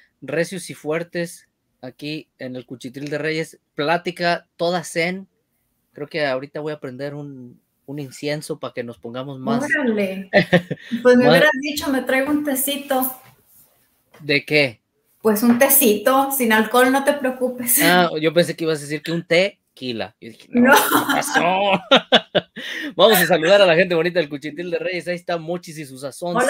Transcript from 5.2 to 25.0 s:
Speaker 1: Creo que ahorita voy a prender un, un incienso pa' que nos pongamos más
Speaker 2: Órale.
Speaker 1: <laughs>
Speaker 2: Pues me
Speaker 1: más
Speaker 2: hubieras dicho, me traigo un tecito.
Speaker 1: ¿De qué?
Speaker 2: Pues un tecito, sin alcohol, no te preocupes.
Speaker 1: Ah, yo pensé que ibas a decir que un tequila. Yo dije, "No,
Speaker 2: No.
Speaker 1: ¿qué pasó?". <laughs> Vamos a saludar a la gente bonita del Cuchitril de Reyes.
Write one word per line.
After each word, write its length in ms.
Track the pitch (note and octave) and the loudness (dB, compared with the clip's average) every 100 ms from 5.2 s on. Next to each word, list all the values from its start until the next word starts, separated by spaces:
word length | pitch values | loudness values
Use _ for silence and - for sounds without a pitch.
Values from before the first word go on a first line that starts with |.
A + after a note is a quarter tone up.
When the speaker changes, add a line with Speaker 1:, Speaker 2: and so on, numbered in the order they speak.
| F#3+ _ _ _ _ _ _ | -12 _ _ _ _ _ _
Speaker 1:
Creo 160 | - C#3+ | -16 -10
que 180 | D#3+ C#3+ | -4 -2
ahorita 340 | C3 C#3+ D#3 | -2 -6 -10
voy 120 | D3+ | -8
a 80 | D3+ | -8
prender 340 | C3+ B2+ C#3+ | -10 -10 -10
un, 460 | D3 C#3+ C3+ B2 - _ _ - | -10 -12 -14 -18 -20 _ _ -14
un 120 | D3 | -12
incienso 600 | C3+ - D3 D3+ - D3 | -12 -8 -6 -6 -6 -10
pa' 160 | B2+ | -8
que 80 | B2+ | -8
nos 140 | A#2 - | -10 -12
pongamos 400 | A#2 B2 C#3 C3 | -12 -10 -10 -8
más 260 | C3 A#3+ | -4 -2
Speaker 2:
Órale. 640 | D4 D#4 B3 G#3 G3 F#3+ - | -2 -2 -2 -2 -4 -6 0
Speaker 1:
<laughs> 680 | G3 F3+ F3+ - - - A#3+ | 0 4 2 0 -10 -8 0
Speaker 2:
Pues 140 | B3 B3 | 4 6
me 80 | - | 6
Speaker 1:
más 60 | |
Speaker 2:
hubieras 180 | E3+ D4+ C4+ | 6 4 2
dicho, 260 | D4 D4+ D#4 | -6 -6 -4
me 140 | C4 | -2
traigo 280 | B3 C4 C#4 | 0 -2 0
un 140 | D4 | -2
tecito. 680 | D4 C4 C#4+ C#4+ - C4 C4 - - _ _ _ _ _ _ _ _ - | -2 -4 -4 -6 -2 -2 -2 -6 -18 _ _ _ _ _ _ _ _ -12
Speaker 1:
¿De 240 | D3 C#3+ | -2 -2
qué? 360 | - D3+ C3+ G#2+ _ _ _ _ | 2 2 2 -2 _ _ _ _
Speaker 2:
Pues 220 | A3 G#3 | 0 2
un 160 | A#3+ A#3+ | 4 4
tecito, 720 | C#4 - B3 G#3 C4 C4 C#4 | 4 4 4 4 2 2 2
sin 220 | C#4 A3+ | 0 2
alcohol, 400 | A3 G#3+ B3 B3+ | 2 4 4 4
no 100 | C4+ | 4
te 120 | C#4 | 2
preocupes. 640 | D4 B3+ B3+ B3+ B3 - - | 0 -4 -2 -4 -4 -2 2
Speaker 1:
Ah, 280 | E3+ F3+ E3+ D#3 | 4 6 4 2
yo 120 | D#3 | 2
pensé 200 | D#3+ E3 | 2 2
que 100 | D#3 | -2
ibas 140 | D#3+ D3+ | -4 -4
a 40 | |
decir 200 | C#3+ D3+ | -4 -8
que 80 | - | -4
un 160 | E3+ - | -6 0
tequila. 880 | E3 G3 - _ - B2+ A2+ F#2 _ | 2 2 -4 _ -12 -8 -6 -8 _
Yo 80 | A2+ | -20
dije, 200 | - - | -20 -4
"No, 180 | A#3+ B3+ | 2 6
Speaker 2:
No. 60 | |
Speaker 1:
¿qué 380 | G#4+ - D#4+ - | 6 4 0 0
pasó?". 640 | C4+ - - E3+ F#3+ G3+ F#3+ - | -2 0 0 0 2 2 0 2
<laughs> 640 | - - A#3 - G3 - - - - D4+ F3 | 2 4 0 2 -4 -4 -10 -12 -10 -6 4
Vamos 220 | G#3+ F#3+ | 4 6
a 80 | E3+ | 4
saludar 360 | E3+ D#3+ G3+ | 2 4 6
a 40 | F#3 | 6
la 80 | |
gente 200 | E3 F#3+ | 4 2
bonita 260 | E3 F3 F3 | 0 0 0
del 80 | D3 | -2
Cuchitril 420 | C#3+ D3+ D3 F3+ | -6 -10 -10 -8
de 80 | E3 | -6
Reyes. 300 | E3+ F3+ | -6 -6